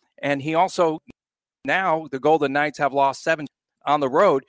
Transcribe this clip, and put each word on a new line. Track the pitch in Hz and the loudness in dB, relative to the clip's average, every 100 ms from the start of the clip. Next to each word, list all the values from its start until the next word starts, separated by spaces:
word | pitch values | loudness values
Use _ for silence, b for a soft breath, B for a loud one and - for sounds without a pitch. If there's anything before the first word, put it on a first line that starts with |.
| _ - | _ -10
and | 139 143 | -4 -4
he | 143 | -2
also, | 160 185 - 165 156 - - _ _ _ _ 139 | 0 0 0 0 -2 -12 -20 _ _ _ _ -4
now | 175 190 160 156 | -2 0 -2 -4
the | 135 | -2
Golden | 143 160 143 | 2 2 2
Knights | 143 151 143 | 0 -2 -2
have | 139 | -2
lost | 139 139 127 | 2 0 0
seven | - 160 143 _ _ _ | -4 -4 -6 _ _ _
on | - 151 | -2 0
the | 135 | 2
road. | 147 196 139 | 2 4 2